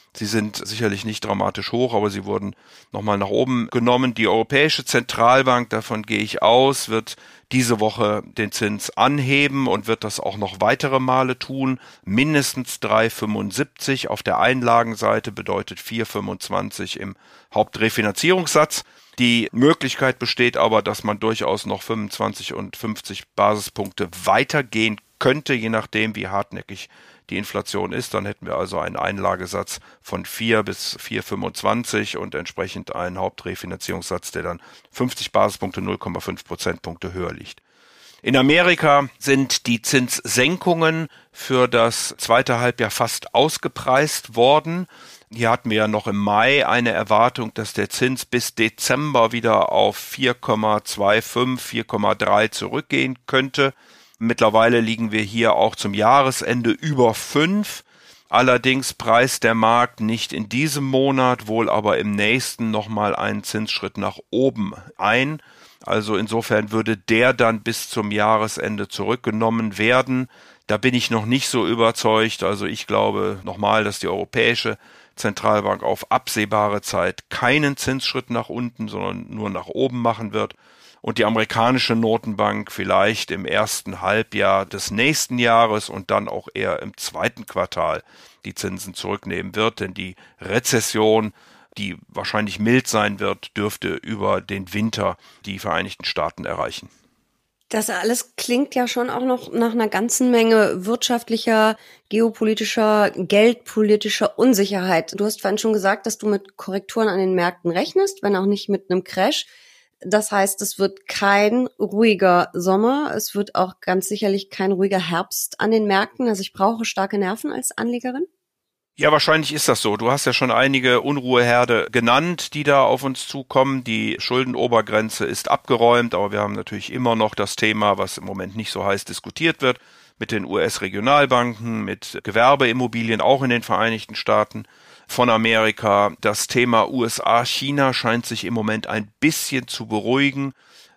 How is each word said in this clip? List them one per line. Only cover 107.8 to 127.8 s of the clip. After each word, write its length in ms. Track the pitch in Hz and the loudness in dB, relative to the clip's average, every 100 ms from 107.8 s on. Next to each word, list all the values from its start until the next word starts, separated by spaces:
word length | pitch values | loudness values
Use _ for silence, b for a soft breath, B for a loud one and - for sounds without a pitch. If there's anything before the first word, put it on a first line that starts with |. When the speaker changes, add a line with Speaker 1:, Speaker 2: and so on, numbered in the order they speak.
| 294 381 392 - | -2 0 -2 -2
Speaker 2:
wenn 140 | 202 196 | 0 2
auch 80 | |
nicht 240 | 196 202 - | 2 0 -2
mit 220 | 196 - | -4 0
einem 120 | 185 | -2
Crash. 440 | 185 185 208 - b b b b b _ | -2 -2 0 0 b b b b b _
Das 300 | 180 214 208 | -2 0 2
heißt, 300 | 202 196 - | 0 0 -2
es 160 | 202 - | -6 -2
wird 280 | 196 196 - | -2 -2 -10
kein 580 | - 202 202 208 247 254 - | -2 2 4 4 2 0 -2
ruhiger 720 | 196 202 226 190 190 175 - | -2 2 4 6 6 4 2
Sommer. 580 | - 180 190 226 285 302 | 0 2 4 4 2 -2
Es 200 | - - | -4 -4
wird 200 | 202 208 | -4 -2
auch 280 | - 185 - | -2 -2 -2
ganz 260 | - 185 185 | -2 -2 -2
sicherlich 400 | 208 208 196 196 | -2 0 0 -4
kein 240 | - 190 | -4 0
ruhiger 380 | 185 196 190 165 | 2 2 0 0
Herbst 500 | 170 202 - - - | -2 -2 -6 -8 -2
an 100 | 208 | 2
den 160 | 226 208 | 2 4
Märkten. 400 | 196 214 - 247 | 2 0 -2 -2
Also 140 | 202 | -2
ich 140 | 190 | -4
brauche 320 | - 196 226 226 | 0 0 2 -4
starke 320 | - 196 202 | -4 -2 0
Nerven 340 | 185 220 302 | -2 -2 -6
als 240 | - 247 - | -6 -6 -4
Anlegerin. 480 | 233 240 254 262 370 _ _ _ _ _ _ - | -4 -4 -4 -6 -6 _ _ _ _ _ _ 0
Speaker 1:
Ja, 160 | 147 | 4
wahrscheinlich 400 | 151 - 160 147 | 4 4 2 2
ist 160 | 151 - | 0 0
das 140 | 120 | 2
so. 160 | 110 147 | 0 0
Du 120 | 117 | 0
hast 140 | 139 | 0
ja 80 | - | 0
schon 180 | 120 127 | 0 2
einige 520 | 110 135 135 127 123 | 2 2 2 2 2
Unruheherde 840 | 135 143 123 123 120 120 123 113 - | 2 -2 2 4 4 4 4 2 0
genannt, 600 | 123 117 127 170 170 - | 0 4 4 2 -4 -6
die 100 | 147 | -4
da 180 | 147 139 | 2 4
auf 200 | 117 123 | 4 2
uns 260 | 135 131 - | -2 -6 -8
zukommen. 560 | 139 131 135 135 135 | -10 -2 2 2 0
Die 320 | 123 110 110 110 | -2 -2 -2 -4
Schuldenobergrenze 1080 | - 127 131 - 120 117 104 110 110 - 107 | -2 -2 -2 -2 2 2 2 0 0 -2 -4
ist 240 | 101 - | -4 -2
abgeräumt, 640 | - - 117 117 120 120 | -2 0 2 4 4 2
aber 180 | 87 101 | 0 -2
wir 80 | 104 | -2
haben 140 | 104 | -4
natürlich 360 | 104 101 104 - | -4 -8 -10 -8
immer 200 | 127 123 | -4 0
noch 200 | 110 107 | 2 0
das 200 | - 101 - | -2 -4 0
Thema, 420 | 110 107 | 0 2